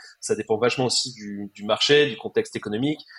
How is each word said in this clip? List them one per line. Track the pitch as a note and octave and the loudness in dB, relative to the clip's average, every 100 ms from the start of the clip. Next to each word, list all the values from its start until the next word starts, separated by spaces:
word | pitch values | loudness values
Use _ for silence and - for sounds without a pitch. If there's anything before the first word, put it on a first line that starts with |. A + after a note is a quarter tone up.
| - - | -4 -10
ça | - G#2+ | -4 -2
dépend | G#2+ G#2+ | 0 2
vachement | A#2+ B2 | 2 2
aussi | B2+ - C3 | 0 0 -2
du, | G#2+ G#2 G2+ G#2 | -6 -10 -10 -10
du | - | -8
marché, | G#2 G#2+ - D3 C#3+ | -2 2 6 6 4
du | A2 | 0
contexte | A2 - G#2+ | -4 -2 -2
économique, | A2+ G#2 G#2+ C#3 D3+ - | -4 -6 -2 -2 -4 -8